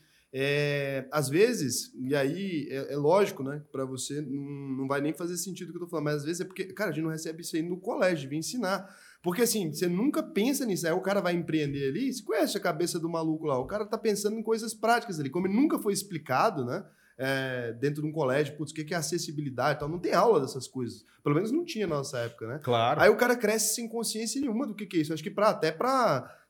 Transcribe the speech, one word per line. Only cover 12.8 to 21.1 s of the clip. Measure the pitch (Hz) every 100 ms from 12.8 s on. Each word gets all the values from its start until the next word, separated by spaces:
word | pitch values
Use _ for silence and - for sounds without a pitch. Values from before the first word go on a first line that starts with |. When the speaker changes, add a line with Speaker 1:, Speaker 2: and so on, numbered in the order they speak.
| 175 175
Speaker 1:
do | 170
maluco | 165 160 156 156
lá, | 127
o | 131
cara | 208
tá | 208 220
pensando | 220 202 208 226
em |
coisas | 220 226 226
práticas | 226 220 240 233 160
ali, | 135
como | 180 190
ele | 208
nunca | 311 302
foi | 214
explicado, | 190 - 160 - 131 208 160
né, | 120 160 156 _ _ -
é, | 131 135 131 127 117
dentro | 117 139 147
de | 156
um |
colégio, | 156 135 135 151 -
putz, | 147
o |
que | -
que | 151
é | 180
acessibilidade | 151 175 170 151 143 123 139 143
e |
tal, | 147
não | 170
tem | -
aula | 175 226 175
dessas | 127 135 -
coisas, | 131 117 - -